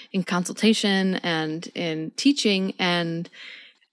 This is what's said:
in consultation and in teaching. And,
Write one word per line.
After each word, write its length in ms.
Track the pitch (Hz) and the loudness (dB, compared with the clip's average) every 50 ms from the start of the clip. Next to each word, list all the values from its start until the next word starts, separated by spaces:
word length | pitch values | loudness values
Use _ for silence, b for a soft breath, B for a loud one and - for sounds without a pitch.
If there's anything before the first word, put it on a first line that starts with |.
| B B | B B
in 120 | B 196 175 | B -2 -2
consultation 920 | - 190 180 175 - 196 - - 220 220 - - 202 196 190 190 190 185 | 0 0 -2 -2 -2 -2 2 4 4 4 4 4 2 2 2 2 2 0
and 520 | - - 175 165 160 156 156 156 165 175 - - | 0 -2 -2 -2 0 -2 -2 -4 -6 -8 -10 -8
in 380 | 170 175 165 160 160 160 160 - - | -6 -4 -4 -2 -4 -4 -6 -4 0
teaching. 560 | - 277 285 285 - 214 196 190 190 190 - - | 2 2 4 4 2 2 2 2 0 -2 -2 -2
And, 520 | 185 180 175 175 170 165 165 170 175 - B B B B B B B B B B B B | 0 2 2 2 0 0 -2 -4 -6 -8 B B B B B B B B B B B B